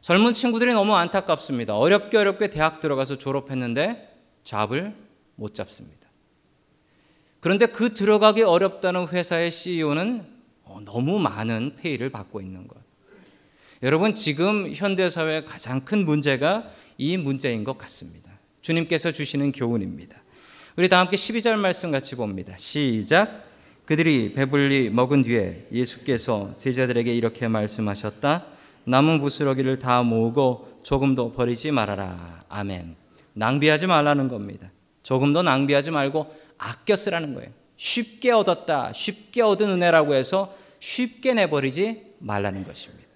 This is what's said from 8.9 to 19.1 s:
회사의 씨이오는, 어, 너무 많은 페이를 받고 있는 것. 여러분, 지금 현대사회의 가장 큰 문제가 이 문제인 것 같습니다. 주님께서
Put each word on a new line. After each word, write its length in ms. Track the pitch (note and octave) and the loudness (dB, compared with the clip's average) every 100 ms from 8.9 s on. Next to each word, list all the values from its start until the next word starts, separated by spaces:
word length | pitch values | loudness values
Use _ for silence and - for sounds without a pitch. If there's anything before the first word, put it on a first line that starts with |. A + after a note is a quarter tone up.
| F3+ F3 | -2 -2
회사의 420 | F3+ E3+ E3+ E3+ | -4 -2 -2 -2
씨이오는, 760 | E3 F3 F3 D#3 D3 G3 A#3+ F3+ - _ _ _ | -4 -4 -2 0 0 -2 -4 -10 -20 _ _ _
어, 160 | F#2+ | -20
너무 360 | G2+ A2+ C3+ G3+ | -8 -4 0 2
많은 580 | D3+ G#2 A2 A2+ B2+ - | 0 -2 -4 -4 -6 -8
페이를 320 | E3+ C#3 B2+ | -8 -6 -6
받고 320 | A2+ G2 G#2+ | -8 -12 -14
있는 260 | F#2+ F#2 F#2+ | -14 -16 -18
것. 100 | - _ _ _ - - _ _ _ - - | -20 _ _ _ -20 -20 _ _ _ -20 -6
여러분, 320 | B2 D#3 G#3 G#3+ | 0 2 2 0
지금 580 | D#3+ C#3+ F3+ G#3+ F3+ | -2 0 0 0 -4
현대사회의 720 | C#3+ G3 F#3+ F#3 E3+ D#3+ D#3 D3+ | -4 -2 0 -2 0 -2 -4 -6
가장 360 | - - C3 | -12 -6 -6
큰 240 | C3 G#3 F3+ | -2 -2 2
문제가 640 | D3+ C#3+ C3 D3+ G#3 A3 - - - | 0 2 0 0 0 -4 -20 -20 -6
이 180 | C#3 F#3 | -4 -2
문제인 480 | C#3+ C#3 C3+ A#2 | -2 -2 -2 -4
것 140 | G#2+ C3 | -6 -8
같습니다. 540 | - - D#2+ D#2+ - F#2+ _ _ | -10 -14 -14 -20 -20 -20 _ _
주님께서 500 | - E3 D#3+ E3 E3+ | -2 -2 0 0 -2